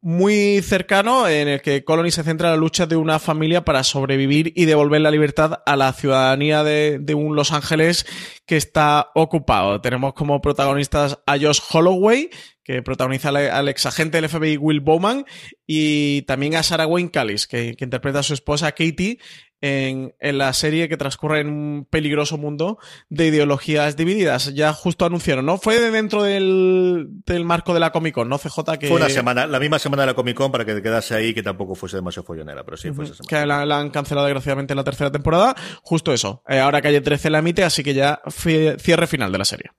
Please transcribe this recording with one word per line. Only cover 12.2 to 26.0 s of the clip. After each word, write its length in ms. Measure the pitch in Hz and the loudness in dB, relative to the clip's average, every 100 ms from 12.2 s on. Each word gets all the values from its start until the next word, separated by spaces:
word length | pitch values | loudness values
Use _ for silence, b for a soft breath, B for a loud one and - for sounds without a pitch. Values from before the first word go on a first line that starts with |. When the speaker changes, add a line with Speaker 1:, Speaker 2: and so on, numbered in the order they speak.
| 330 B B B | 0 B B B
Speaker 1:
que 200 | - 127 | -8 -8
protagoniza 480 | 120 131 131 131 151 | -6 -4 -2 -2 0
al, 60 | 143 | 0
al 320 | 139 113 143 | 0 0 -2
ex 180 | 135 139 | -2 -4
agente 320 | - 160 160 | -2 -2 0
del 80 | 156 | -2
F 120 | 160 | -2
B 140 | 156 | -2
I 40 | 151 | 0
Will 220 | 151 151 | 0 0
Bowman, 440 | 143 160 190 262 277 B B - - | 2 2 2 -2 -6 B B -20 -4
y 560 | 156 151 147 147 143 | 0 2 2 0 -2
también 320 | 135 135 143 | -2 -2 0
a 80 | 160 | 0
Sarah 240 | 156 139 156 | 0 0 0
Wayne 240 | 175 175 | 0 0
Callis, 360 | 156 117 104 - | -2 -2 -4 -4
que, 280 | 120 117 | -4 -6
que 100 | 117 | -6
interpreta 340 | 131 123 143 139 | -8 -6 -4 -4
a 40 | |
su 100 | 139 | -4
esposa 400 | 143 - 147 156 | -6 -4 -2 -2
Katie 460 | - 165 147 185 247 B B B _ | -2 -2 -2 -4 -6 B B B _
en, 540 | 143 139 135 131 131 _ | -4 -2 -2 -6 -10 _
en 200 | 143 139 | -4 -2
la 140 | 135 | 0
serie 340 | 131 156 156 165 | 0 -2 0 -2
que 80 | 151 | -4
transcurre 440 | 139 - 151 156 | -6 -6 -2 -2
en 80 | 147 | -2
un 380 | 147 147 147 139 | -6 -6 -8 -4
peligroso 480 | 160 151 147 147 156 | -2 0 -2 -2 -4
mundo 400 | 147 147 170 220 B B B | -6 -4 -4 -6 B B B
de 160 | 151 160 | 0 2
ideologías 680 | 151 143 139 - 151 147 143 | 4 2 0 0 0 0 0
divididas. 560 | 165 208 175 127 143 | -2 0 0 0 -4
Ya 180 | 139 151 | 0 0
justo 320 | 151 180 165 | 0 -4 0
anunciaron, 400 | 175 170 170 135 | -2 0 -2 -2
¿no? 140 | 139 190 | 0 -2
Fue 200 | 214 226 | 0 2
de 120 | 233 | 2
dentro 320 | 220 | 0